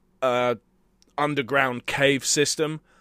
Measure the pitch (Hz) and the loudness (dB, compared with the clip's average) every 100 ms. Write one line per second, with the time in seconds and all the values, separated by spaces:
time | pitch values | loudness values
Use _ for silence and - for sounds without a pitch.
0 | _ _ 131 123 123 120 _ _ _ _ | _ _ 0 2 0 -2 _ _ _ _
1 | _ - 147 143 120 139 135 120 - - | _ -4 -2 -2 0 0 0 -2 -6 0
2 | 139 139 - - 143 - 151 156 - _ | 2 2 0 0 0 0 -4 -6 -12 _